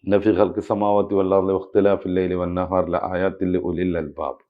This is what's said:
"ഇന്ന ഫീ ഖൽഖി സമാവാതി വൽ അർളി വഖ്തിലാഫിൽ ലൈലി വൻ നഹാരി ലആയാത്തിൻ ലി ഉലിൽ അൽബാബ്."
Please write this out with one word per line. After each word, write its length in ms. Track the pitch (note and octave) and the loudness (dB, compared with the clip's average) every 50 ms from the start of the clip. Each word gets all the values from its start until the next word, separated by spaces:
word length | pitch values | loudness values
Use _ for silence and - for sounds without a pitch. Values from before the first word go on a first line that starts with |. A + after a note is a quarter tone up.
| - | 0
"ഇന്ന 140 | F#2+ G2 G2+ G2+ | 2 2 2 4
ഫീ 80 | A2 G2+ F2 | 2 4 4
ഖൽഖി 220 | G#2 F2+ E2+ G#2+ G2 - | 2 2 0 -6 -4 -2
സമാവാതി 440 | A2+ G2+ G#2 G#2 G#2 G#2 G2 G2+ G2+ G2 | -2 0 2 2 2 2 2 2 0 0
വൽ 140 | F#2+ F#2+ G2 | 2 2 2
അർളി 160 | G2 F#2+ F#2+ F#2+ | 2 2 2 -2
വഖ്തിലാഫിൽ 560 | F#2+ - - - G#2 G2 G2+ G2 - - F#2 F2+ | -2 -4 0 0 2 4 4 2 2 -2 -2 -2
ലൈലി 180 | F#2 F#2 F2+ F#2 F2+ | 0 0 0 -2 -2
വൻ 100 | F2+ F2 F2 F#2 | -2 -2 -2 -4
നഹാരി 320 | F#2 F2 F#2+ F#2 F2+ E2+ F2 | -4 0 0 0 0 0 -2
ലആയാത്തിൻ 540 | E2+ - - F#2 F2+ F#2+ F#2+ F#2 - G2 F2+ F2+ | -4 -2 -2 -2 -2 -2 -2 -2 -2 -2 0 0
ലി 60 | F2+ - F2 | 0 -2 -2
ഉലിൽ 260 | E2+ D#2+ F#2 F#2 E2+ E2 D#2 | -4 -2 -2 -2 -2 -2 -4
അൽബാബ്." 360 | D2 D2 - D#2 C#2 C2 _ _ | -6 -8 -8 -8 -8 -8 _ _